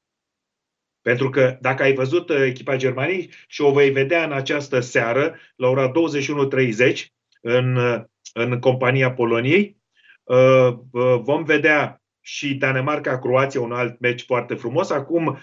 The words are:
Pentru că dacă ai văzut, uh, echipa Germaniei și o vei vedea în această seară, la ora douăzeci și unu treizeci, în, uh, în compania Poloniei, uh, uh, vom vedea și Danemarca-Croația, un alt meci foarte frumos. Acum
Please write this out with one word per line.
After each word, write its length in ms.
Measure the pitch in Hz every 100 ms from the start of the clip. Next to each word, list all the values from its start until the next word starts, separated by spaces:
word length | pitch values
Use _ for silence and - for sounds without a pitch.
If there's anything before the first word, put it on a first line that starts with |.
| _ _ _ _ _ _ _ _ _ _
Pentru 260 | 117 123 131
că 280 | 139 127 127
dacă 220 | 131 135
ai 100 | 139
văzut, 360 | 135 131 175 170
uh, 120 | 147
echipa 340 | 131 127 - 131
Germaniei 540 | 131 123 147 185 165 - _
și 140 | -
o 100 | 147
vei 180 | 143 139
vedea 340 | 135 135 170
în 80 | 156
această 480 | 139 135 147 135 127
seară, 580 | 123 131 117 127 156 - _ -
la 120 | 127
ora 200 | 131 131
douăzeci 360 | 151 165 143
și 80 | 135
unu 140 | 147 135
treizeci, 680 | 131 127 107 123 - - _ _ _
în, 340 | 117 127 127 127
uh, 260 | 120 113 120 _ -
în 260 | 113 123 123
compania 520 | 131 123 123 135 131
Poloniei, 640 | 123 117 117 127 180 202 _ _ _ _ _
uh, 540 | - 127 131 131 127 117 -
uh, 280 | 120 127 123
vom 220 | 110 151
vedea 580 | 156 151 156 151 123 - _ _
și 320 | - - 147 135
Danemarca-Croația, 1080 | 135 131 135 151 143 127 123 127 135 135
un 100 | 117
alt 280 | 120 120 117
meci 240 | 123 120
foarte 320 | - 123 120 110
frumos. 340 | 117 139 185
Acum 500 | 151 135 165 151 135